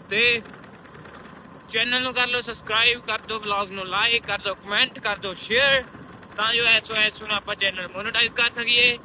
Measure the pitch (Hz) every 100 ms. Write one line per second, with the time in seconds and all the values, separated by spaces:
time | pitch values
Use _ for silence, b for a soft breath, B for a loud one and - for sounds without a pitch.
0 | - 208 240 233 - - - - - -
1 | - - - - - - - 220 240 247
2 | 254 240 247 247 233 220 - 214 240 240
3 | 208 214 - 220 208 202 202 196 185 190
4 | 233 208 - 202 202 190 190 208 254 262
5 | 220 196 196 180 - 233 277 269 254 -
6 | - - - - 220 233 233 220 220 220
7 | 214 - 214 208 202 208 196 185 180 185
8 | 214 226 226 247 240 240 233 240 240 240